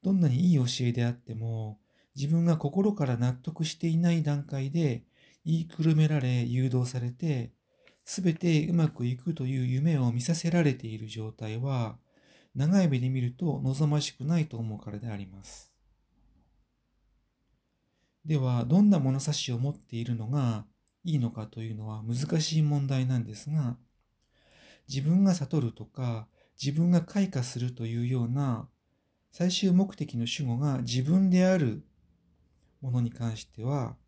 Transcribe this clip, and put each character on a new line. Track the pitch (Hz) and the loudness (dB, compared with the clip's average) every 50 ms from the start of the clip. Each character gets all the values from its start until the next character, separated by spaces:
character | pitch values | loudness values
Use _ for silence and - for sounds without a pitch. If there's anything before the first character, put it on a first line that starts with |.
| _ | _
ど | 185 196 | 2 2
ん | 190 | 4
な | 175 143 | 4 4
に | 123 131 180 180 175 | 4 4 4 4 4
い | |
い | |
教 | 143 123 123 - - | 4 2 0 -2 0
え | 131 120 120 | 0 0 2
で | 123 120 | 2 0
あ | 117 | 0
っ | 120 | -2
て | 120 _ - 113 | -4 _ -12 -10
も、 | 107 113 113 113 110 110 107 107 - _ _ _ _ _ _ _ | -8 -6 -6 -6 -6 -6 -8 -10 -14 _ _ _ _ _ _ _
自 | 135 135 147 | -6 -2 0
分 | 160 170 170 | 2 2 4
が | 170 165 160 | 4 2 2
心 | - 147 147 185 196 214 208 | 0 -2 0 2 2 2 2
か | 208 151 | 0 0
ら | 131 123 | 0 0
納 | 117 123 123 127 | 2 2 0 0
得 | 123 - - 160 - 165 | -2 -6 -10 -6 -4 -6
し | 156 - | -6 -4
て | - - 170 | -4 -2 0
い | 160 | 0
な | 165 175 175 170 | 2 2 2 2
い | 165 151 | 2 0
段 | 151 143 143 143 | 0 -2 -2 -4
階 | 147 143 135 135 139 | -6 -6 -6 -6 -2
で | 143 170 165 143 117 117 - _ _ _ _ _ _ _ _ | -2 0 0 0 0 -2 -6 _ _ _ _ _ _ _ _
言 | 156 160 165 | -2 -2 -2
い | 165 | -2
く | - - - 156 | -6 -6 0 2
る | 160 160 | 4 4
め | 156 156 151 | 6 4 4
ら | 156 151 | 4 2
れ、 | 127 127 127 123 120 | 2 2 2 2 0
誘 | 120 120 127 127 | 0 0 0 0
導 | 127 123 127 123 | 2 2 0 0
さ | 123 127 127 | 0 -4 -4
れ | 120 120 | -6 -6
て、 | 123 - - 165 147 127 117 120 _ _ _ _ _ _ _ - _ _ _ | -6 -4 -2 -2 -2 -2 -2 -6 _ _ _ _ _ _ _ -20 _ _ _
す | - - - | -8 -6 0
べ | 185 180 160 | 0 0 0
て | - - 175 165 151 151 - | 2 2 2 4 4 2 2
う | 170 | 2
ま | 170 160 156 | 2 2 2
く | - - 123 | 0 -2 -2
い | 120 123 | -2 -2
く | 123 - 175 165 | -4 -4 -6 -4
と | - 131 | -4 -4
い | 127 135 131 127 | -4 -2 -2 0
う | |
夢 | 127 127 131 143 170 160 | 0 0 2 2 2 2
を | 139 127 120 117 | 2 2 2 0
見 | 123 | 0
さ | 123 - 165 | -2 -2 -2
せ | 160 - 170 | 0 0 0
ら | 160 175 165 | 2 4 4
れ | 147 131 | 4 2
て | 127 - | 0 -6
い | 113 110 110 | -10 -8 -8
る | 113 113 | -10 -10
状 | 107 113 110 110 110 | -10 -10 -10 -10 -10
態 | - 113 110 107 113 | -10 -8 -6 -6 -4
は、 | 127 139 135 127 117 107 110 - _ _ _ _ _ _ _ _ _ _ _ | -4 -2 0 -2 -2 -2 -4 -12 _ _ _ _ _ _ _ _ _ _ _
長 | 127 135 156 190 202 185 | -2 0 4 4 4 4
い | 165 | 4
目 | 139 127 | 2 0
で | 120 127 | 0 0
見 | 131 131 123 | -2 0 -2
る | 123 123 | -2 -4
と | - 180 165 139 139 135 | -2 -2 -2 -2 0 -2
望 | 131 135 135 156 151 | -2 0 2 2 2
ま | 147 147 143 | 2 2 0
し | - - | -2 -8
く | _ 135 | _ -4
な | 143 170 170 | -2 0 0
い | 156 | 0
と | 160 - 113 | -2 -4 -6
思 | 113 113 107 | -6 -6 -6
う | 104 | -8
か | - 110 | -10 -10
ら | 104 104 | -12 -10
で | 104 117 | -8 -8
あ | 107 | -8
り | 101 98 | -8 -10
ま | 95 95 98 101 | -12 -14 -18 -18
す。 | - - - - _ _ _ _ _ _ _ _ _ _ _ _ _ _ _ _ _ _ _ _ _ _ _ _ _ _ _ _ _ _ _ _ _ _ _ _ _ _ _ _ _ _ _ _ _ _ _ _ _ _ _ _ | -18 -18 -18 -20 _ _ _ _ _ _ _ _ _ _ _ _ _ _ _ _ _ _ _ _ _ _ _ _ _ _ _ _ _ _ _ _ _ _ _ _ _ _ _ _ _ _ _ _ _ _ _ _ _ _ _ _
で | 156 156 | 0 0
は、 | 143 131 127 123 120 120 | 2 2 2 2 0 2
ど | 120 160 190 208 | 4 4 6 8
ん | 208 | 8
な | 196 165 | 6 6
物 | 135 131 131 135 | 4 2 0 0
差 | 135 - 147 | 0 -2 -2
し | - - - 123 | -2 -2 -4 -2
を | 117 | -2
持 | 127 143 | -2 -2
っ | 143 | -4
て | - _ _ - | -6 _ _ -8
い | 117 117 | -6 -4
る | 120 120 | -4 -4
の | 110 110 110 | -4 -4 -4
が | 135 147 135 120 113 107 104 - _ _ _ _ _ _ _ | -2 0 0 0 0 -2 -6 -12 _ _ _ _ _ _ _
い | 175 156 | -2 0
い | 143 | 0
の | 120 113 | 0 -2
か | - 110 107 | -2 -6 -12
と | 107 - 113 110 | -12 -10 -10 -10
い | 113 110 | -8 -8
う | |
の | 107 107 107 | -8 -8 -8
は | 107 110 107 | -10 -8 -6
難 | 110 117 123 143 151 170 160 156 | -6 -4 -4 -2 0 0 -2 0
し | - 160 160 | 0 0 2
い | 156 | 2
問 | 147 147 143 143 | 2 2 0 0
題 | 135 135 131 131 | 0 0 0 0
な | 127 131 | 0 0
ん | 120 113 | 0 -2
で | 107 107 | -4 -8
す | - - 143 | -12 -8 -4
が、 | 151 156 143 120 123 - _ _ _ _ _ _ _ _ _ _ _ _ _ _ _ _ - - - _ _ | -2 -2 -2 -2 -4 -6 _ _ _ _ _ _ _ _ _ _ _ _ _ _ _ _ -20 -20 -20 _ _
自 | - 135 135 | -8 -6 -4
分 | 135 151 170 185 196 | 0 2 4 4 4
が | 196 180 | 4 4
悟 | 175 147 - - 156 127 | 2 -2 -2 0 0 0
る | 117 - | 0 -4
と | - 110 | -8 -16
か、 | - _ - 127 123 117 113 107 _ _ _ _ _ _ _ 135 | -16 _ -6 -4 -4 -4 -4 -8 _ _ _ _ _ _ _ -6
自 | 135 143 156 | -4 0 0
分 | 170 175 | 2 4
が | 180 175 | 4 2
開 | 165 - - 208 196 190 | 2 0 -2 0 0 0
花 | - 139 123 | 0 -4 -4
す | - - 120 | -4 -4 -4
る | 120 123 123 | -4 -4 -4
と | - 120 | -6 -6
い | 113 113 117 120 | -4 -2 -2 -2
う | |
よ | 120 127 127 120 | 0 0 0 0
う | 117 | 0
な | 123 143 143 135 120 110 123 - _ _ _ _ _ _ _ _ _ _ _ _ _ | 0 -2 0 0 -2 -4 -6 -12 _ _ _ _ _ _ _ _ _ _ _ _ _
最 | - 175 180 | -2 0 0
終 | 180 - - 190 180 | 0 2 2 4 4
目 | 180 196 196 - | 4 4 2 -2
的 | - 151 - - | -8 -8 -6 -4
の | 120 117 113 | -4 -4 -4
主 | - - 147 | -4 -4 -2
語 | 123 117 120 | -2 -2 0
が | 143 147 135 127 127 | 0 0 0 -2 -4
自 | 117 117 127 127 | -2 -2 -2 0
分 | 143 170 185 196 190 | 2 4 4 4 4
で | 180 180 185 | 4 4 4
あ | 185 185 185 | 4 4 4
る | 151 120 107 147 - _ _ _ _ _ _ _ _ _ _ _ _ _ _ _ _ _ _ _ | 2 0 -2 -4 -10 _ _ _ _ _ _ _ _ _ _ _ _ _ _ _ _ _ _ _
も | - 131 120 | -6 -2 0
の | 123 | 0
に | 120 117 | 0 -2
関 | 117 - 120 113 110 | -2 -4 -6 -6 -6
し | 107 - | -6 -12
て | _ _ - 107 | _ _ -8 -6
は | 127 143 143 127 113 120 - _ | -4 -2 -2 -4 -6 -8 -14 _